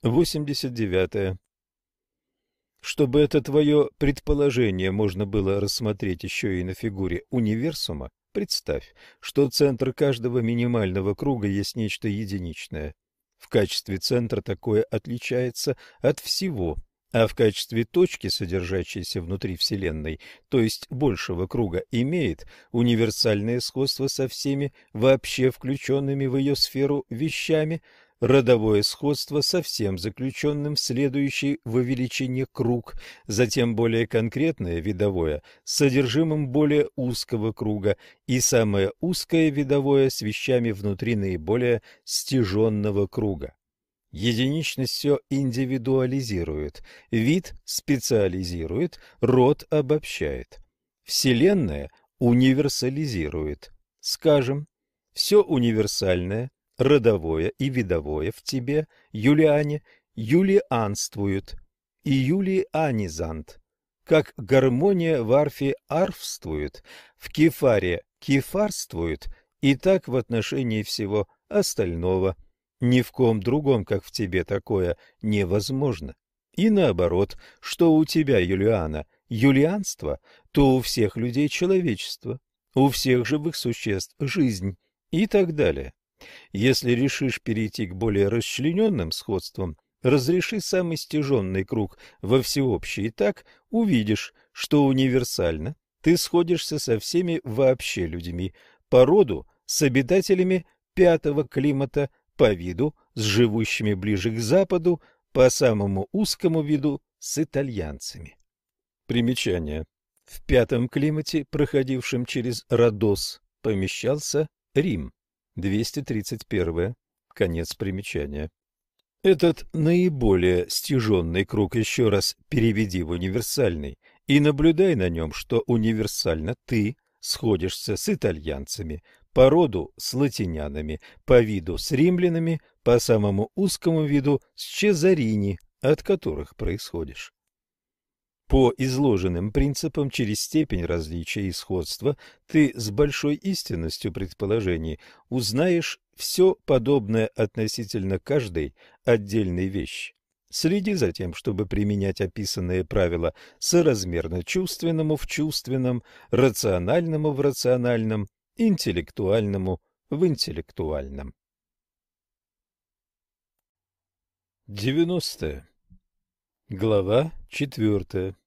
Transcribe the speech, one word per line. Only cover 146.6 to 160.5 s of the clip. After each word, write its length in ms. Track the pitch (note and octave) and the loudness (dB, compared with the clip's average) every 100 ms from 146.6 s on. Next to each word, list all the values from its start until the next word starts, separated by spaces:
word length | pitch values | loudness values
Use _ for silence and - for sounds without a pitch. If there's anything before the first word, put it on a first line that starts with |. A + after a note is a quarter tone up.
подобное 600 | - C3+ A#2 C#3 G2+ A2+ A2 - | 2 2 4 0 2 0 0 0
относительно 800 | A2 - G#2+ - G#2+ A2+ F#2+ F#2+ | -2 -2 -4 -4 -6 -4 -2 -4
каждой 560 | - C#3+ A2 E2 C#2+ _ - _ | 0 -2 -2 -4 -6 _ -20 _
отдельной 640 | - A#2 G2+ A2 G2 F2 F#2+ | 2 2 2 0 0 0 -2
вещи. 480 | F#2+ - - - _ _ _ _ | -4 -8 -10 -12 _ _ _ _
Следи 440 | - D#3+ G3+ G3 | -4 0 0 -2
за 180 | F#3+ G#2+ | 0 -2
тем, 220 | - F2+ | -2 -8
чтобы 320 | - - G2 G2+ | -6 -6 -4 -4
применять 560 | G2 G#2 G#2 G2 F#2+ | -2 0 0 -2 -2
описанные 640 | F#2+ - G2 - F2+ F#2 F2+ | -6 -6 -6 -6 -2 -2 0
правила 480 | G#2+ F2 E2 E2+ - - _ | 0 2 0 -2 -6 -20 _
соразмерно 840 | - F3 D#3+ A2+ F#2 E2+ D#2+ F2+ | 0 2 4 0 -2 -4 -4 -6
чувственному 720 | E2+ F#3 F#3 - E3+ D#3+ D#3 D3+ | -4 -4 -4 -4 -2 -2 0 -2
в 100 | - | -4
чувственном, 760 | - D#3 D3 - C3 B2+ B2 _ - - | -4 -4 -4 -4 -2 -2 -4 _ -20 -4
рациональному 1000 | - C3 G#2+ G#2 F2+ F2 D#3 E3+ D#3 D3+ | 2 2 2 0 0 2 0 0 -2 -2
в 100 | C#3 | 0
рациональном, 840 | C#3+ C3+ B2 B2+ B2 A#2 A2 A2 G2+ _ _ - | 0 0 0 2 2 0 0 -2 -6 _ _ 0
интеллектуальному 1200 | A3+ F#3 - F2 D#2+ - F#2+ A2 G#2 G2 F#2 E2+ _ _ _ | 2 2 0 -2 -4 -4 2 2 2 -2 -2 -4 _ _ _
в 180 | C#3+ F3+ | 0 0
интеллектуальном. 1080 | C#3 - | 0 -4